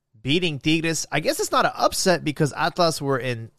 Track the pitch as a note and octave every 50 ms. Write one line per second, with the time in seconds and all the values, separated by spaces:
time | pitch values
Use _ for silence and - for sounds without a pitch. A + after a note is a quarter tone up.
0 | _ _ _ A2 G#2+ B2+ D3 F#3 F3 E3+ D3+ C3 - D#3 D#3 E3 D#3+ E3 D#3+ D3+
1 | - - - D#3 D#3+ A#3+ D#4+ - G#4 - E4 C4 G3 D#3 - - - D4+ - -
2 | - G3 F3 D3 C3+ D#3 C#3 - D#3+ C3+ - - D3+ E3+ - - F3 E3 D#3 -
3 | D3 C#3 C3+ B2 A#2+ B2+ A#2+ A2+ A2+ A2 _